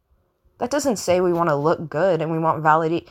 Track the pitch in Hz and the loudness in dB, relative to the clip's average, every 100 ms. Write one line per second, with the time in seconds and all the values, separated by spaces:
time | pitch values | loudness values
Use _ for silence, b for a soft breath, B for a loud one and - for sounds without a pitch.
0 | _ _ _ _ _ _ - 294 277 196 | _ _ _ _ _ _ -4 -2 -2 -2
1 | - 180 180 170 170 143 151 170 160 147 | 0 2 2 0 0 0 0 -2 -4 -2
2 | 190 160 160 160 165 147 156 156 160 170 | 0 0 -2 -2 -2 0 2 2 2 -2
3 | - | -6